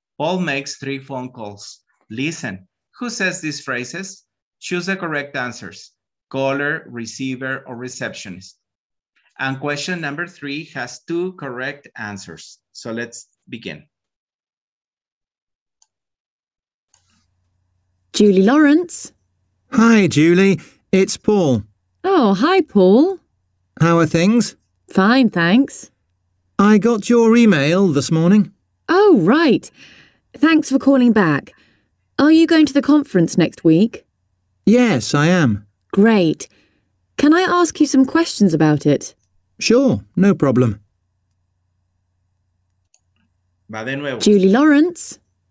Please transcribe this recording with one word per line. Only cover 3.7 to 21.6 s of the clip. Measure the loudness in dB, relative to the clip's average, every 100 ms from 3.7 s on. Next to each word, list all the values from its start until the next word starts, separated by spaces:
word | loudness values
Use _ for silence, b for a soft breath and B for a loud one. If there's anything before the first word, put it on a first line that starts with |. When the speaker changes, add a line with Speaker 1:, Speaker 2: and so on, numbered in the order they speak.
| -10 -10 -14 -16 -18 _ _ _ _
Speaker 1:
Choose | -10 -8 -6
the | -8
correct | -8 -8 -8 -8
answers. | -10 -12 -18 -20 -20 _ _ _ _
Caller, | -6 -4 -4 -6 -8 -10
receiver, | -14 -14 -12 -10 -10 -10 -10 -12
or | -16
receptionist. | -16 -12 -12 -12 -16 -18 -20 _ _ _ _ _ _ _ _ -12
And | -10 -8
question | -8 -8 -8 -10
number | -10 -10 -14
three | -14 -14 -12 -14
has | -14 -14 -14
two | -10 -8 -8
correct | -10 -14 -12 -12 -14 -20 -16
answers. | -14 -14 -16 -20 -20 -20 _
So | -18 -12
let's | -10 -12 -14 -20 _ _
begin. | -18 -16 -18 _ _ _ _ _ _ _ _ _ _ _ _ _ _ _ _ _ _ _ _ _ _ _ _ _ _ _ _ _ _ _ _ _ _ _ _ _ _ _ _ _ _ _
Speaker 2:
Julie | 0 2 4
Lawrence. | 2 4 4 2 -2 -10 -18 _ _ _ _ _ _
Speaker 3:
Hi, | 0 4 4 2
Julie. | 2 2 4 2 0 B B _
It's | 0 0 -2
Paul. | -2 0 0 -2